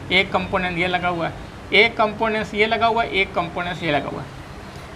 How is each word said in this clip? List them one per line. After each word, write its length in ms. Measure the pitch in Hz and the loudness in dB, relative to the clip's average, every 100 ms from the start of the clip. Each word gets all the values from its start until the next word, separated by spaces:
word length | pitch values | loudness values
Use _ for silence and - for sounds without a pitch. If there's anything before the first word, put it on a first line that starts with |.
| - | 0
एक 200 | 180 190 | 2 2
कंपोनेंट 460 | 190 180 190 180 170 | 0 0 0 0 0
ये 80 | 180 | 0
लगा 200 | 180 180 | 0 0
हुआ 200 | 175 160 | 0 -2
है, 60 | - - - - | -6 -12 -14 2
एक 220 | 190 226 226 | 4 4 4
कंपोनेंट 580 | 214 214 220 214 208 | 2 2 0 0 -2
ये 120 | 202 220 | 2 2
लगा 200 | 226 226 | 4 4
हुआ 160 | 220 | 2
है, 80 | 226 | 0
एक 220 | 185 190 | 0 0
कंपोनेंट 480 | 190 165 180 175 165 | 0 -2 -4 -4 -2
ये 100 | 165 | 0
लगा 160 | 143 - | 0 0
हुआ 120 | - | -6
है। 200 | - - - - - - - | -10 -12 -14 -14 -14 -14 -14